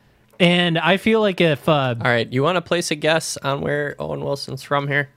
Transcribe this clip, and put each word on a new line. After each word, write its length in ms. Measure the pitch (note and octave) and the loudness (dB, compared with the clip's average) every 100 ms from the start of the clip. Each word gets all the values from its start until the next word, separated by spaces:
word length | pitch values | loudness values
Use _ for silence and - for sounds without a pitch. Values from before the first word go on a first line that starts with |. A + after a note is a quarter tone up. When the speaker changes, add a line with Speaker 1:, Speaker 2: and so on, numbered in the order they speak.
| _ _ _ _ | _ _ _ _
Speaker 1:
And 380 | F3 F3 F3 E3 | 2 4 2 2
I 200 | D#3+ F#3+ | 2 2
feel 240 | - A3 | 2 2
like 180 | G#3+ F3+ | 2 2
if, 300 | E3+ C#3+ - | 2 2 2
uh, 260 | D3+ C3 A#2 | 2 2 0
Speaker 2:
All 140 | B2+ | 0
right, 180 | A#2+ A2+ | 0 0
you 120 | B2+ | 0
wanna 180 | D3 F3+ | 0 0
place 300 | E3+ F3 E3+ | -2 -2 -2
a 40 | D#3 | -2
guess 420 | D3+ D#3+ - - | 0 0 -2 -6
on 240 | C#3 C#3 | -4 -4
where 340 | D#3 C#3+ C#3+ - | -2 -2 -4 -6
Owen 200 | D3+ D3 | -8 -6
Wilson's 420 | C#3+ C#3+ - C3+ | -6 -6 -8 -12
from 240 | - C#3+ C#3+ | -4 -4 0
here? 200 | C#3 C#3 | -2 -2